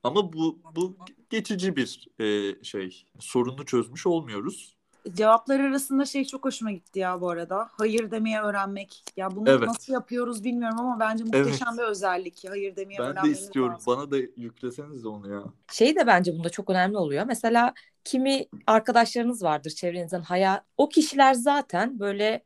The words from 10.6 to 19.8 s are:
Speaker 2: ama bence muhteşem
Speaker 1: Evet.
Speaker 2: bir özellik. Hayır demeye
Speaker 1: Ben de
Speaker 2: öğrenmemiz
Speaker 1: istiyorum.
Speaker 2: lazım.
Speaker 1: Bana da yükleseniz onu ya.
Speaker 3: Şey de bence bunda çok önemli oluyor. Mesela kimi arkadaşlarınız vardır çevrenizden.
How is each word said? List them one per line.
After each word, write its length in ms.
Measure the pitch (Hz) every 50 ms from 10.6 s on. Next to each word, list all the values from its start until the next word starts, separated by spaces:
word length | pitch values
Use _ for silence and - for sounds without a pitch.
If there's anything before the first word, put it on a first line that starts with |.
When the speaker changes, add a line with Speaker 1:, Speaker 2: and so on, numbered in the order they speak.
| 233 226 226 226
Speaker 2:
ama 200 | 240 254 247 220
bence 240 | 226 220 220 226 226
muhteşem 440 | 226 220 - 139 - 220 131 247 233
Speaker 1:
Evet. 80 | 233 233
Speaker 2:
bir 40 | 240
özellik. 600 | 220 208 185 196 190 180 180 190 175 _ - - 185
Hayır 260 | 196 202 196 196 185
demeye 240 | 190 196 196 196 196
Speaker 1:
Ben 60 | 123
de 40 | 131
Speaker 2:
öğrenmemiz 300 | 147 151 151 151 147 -
Speaker 1:
istiyorum. 320 | - - - 135 127 123 117
Speaker 2:
lazım. 200 | - - - 123
Speaker 1:
Bana 180 | 131 143 143
da 60 | 143 139 127 131 _
yükleseniz 680 | 120 120 117 117 _ - 123 120 - 143 147 151 127 113
onu 280 | 110 107 104 101 98 101
ya. 100 | 101 101 - - _ _ -
Speaker 3:
Şey 240 | - - 220 277 311
de 120 | 330 302
bence 260 | 233 202 180 180 175 160
bunda 160 | 165 165 170
çok 200 | - - 196 -
önemli 280 | 190 185 180 190 208
oluyor. 280 | 208 175 151 139 143 202
Mesela 480 | 254 277 226 - 233 233 233 240 247 - - - _ _ _ _
kimi 420 | - - 254 262 269 277 269 - _ - - -
arkadaşlarınız 760 | - 220 220 220 - 240 233 233 233 - 240 233 240 247 220 190
vardır 260 | 165 151 147 143 160
çevrenizden. 520 | 156 -